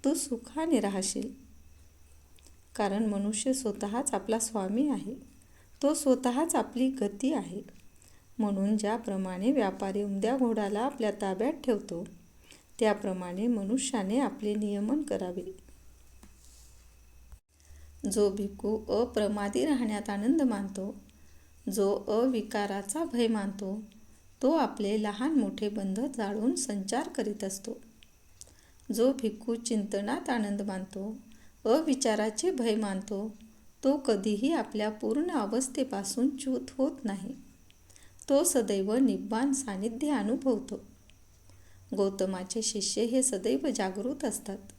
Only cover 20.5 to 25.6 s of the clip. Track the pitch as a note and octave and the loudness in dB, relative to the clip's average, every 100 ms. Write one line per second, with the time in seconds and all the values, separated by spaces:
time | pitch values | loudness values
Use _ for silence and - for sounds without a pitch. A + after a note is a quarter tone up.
20.5 | G3+ G3 G3 F#3+ - - - - - - | 0 -4 -4 -6 -8 -18 -20 -20 -20 -20
21.5 | - - G3 G3 - - G#3+ C4 A#3+ G#3+ | -10 -4 2 2 2 0 2 4 2 -2
22.5 | G#3+ G3+ G3+ G3 D#4 E4 A#3+ A3+ A3 G3 | -2 -2 -4 -4 -4 -2 2 2 2 -2
23.5 | F#3+ F#3+ G#3 G#3+ - - - - - B3+ | -4 -6 -6 -10 -18 -20 -20 -20 0 4
24.5 | D#4+ C4 - G3+ G#3+ G#3+ G3+ C4+ D4+ G3+ | 4 2 0 0 0 0 0 2 4 2
25.5 | - | 0